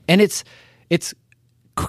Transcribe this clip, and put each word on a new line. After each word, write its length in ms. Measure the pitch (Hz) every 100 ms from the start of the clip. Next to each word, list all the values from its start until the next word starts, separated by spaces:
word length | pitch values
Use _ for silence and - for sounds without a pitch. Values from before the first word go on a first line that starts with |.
| -
and 120 | 185
it's, 240 | 208 - - - _ _ _
it's 260 | 170 - - _ _ _ _ _
c-, 80 | -